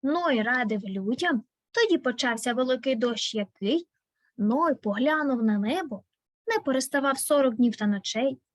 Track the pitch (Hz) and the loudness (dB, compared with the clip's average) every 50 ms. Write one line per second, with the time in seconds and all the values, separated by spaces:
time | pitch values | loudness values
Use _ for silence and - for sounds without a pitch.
0 | - 269 302 349 349 330 277 226 214 226 247 254 247 220 214 208 196 202 190 196 | 0 0 -2 0 2 2 2 2 2 0 0 0 0 -2 -2 -4 -4 -6 -6 -4
1 | 190 202 247 247 349 349 320 220 - _ _ _ _ _ _ 466 466 440 339 - | -2 -2 -2 -2 0 0 0 0 -2 _ _ _ _ _ _ 0 2 4 2 2
2 | - 254 247 247 - 247 233 226 - 247 240 220 254 254 254 254 - 269 262 226 | 2 -2 -2 0 -2 -2 -2 -2 -2 -2 0 0 0 0 0 0 0 -2 0 0
3 | 233 240 233 220 - - - 220 202 - _ _ 196 196 262 339 339 _ _ _ | 0 -2 -2 -2 -6 -4 -4 -4 -6 -6 _ _ -2 0 0 0 -2 _ _ _
4 | _ _ _ _ _ _ _ - 202 208 226 277 330 330 277 - - 214 196 208 | _ _ _ _ _ _ _ -2 0 0 2 2 2 2 0 0 -2 -4 -2 0
5 | 247 294 311 311 302 277 262 240 226 220 214 208 202 214 269 370 370 285 226 190 | 2 2 2 2 0 0 0 2 2 2 2 2 0 0 -2 -2 -4 -6 -8 -12
6 | - _ _ _ _ _ _ _ _ - 453 440 440 285 262 262 262 - - 285 | -14 _ _ _ _ _ _ _ _ -2 -2 -2 0 0 0 0 -2 0 -2 0
7 | 269 277 269 269 - - 302 294 277 262 226 220 240 240 214 - 214 208 202 196 | 0 0 0 -2 0 2 4 4 4 4 4 4 2 2 2 0 0 0 0 -2
8 | 190 - - 220 247 277 262 - _ _ | -4 -6 -4 -2 -2 -2 -2 -4 _ _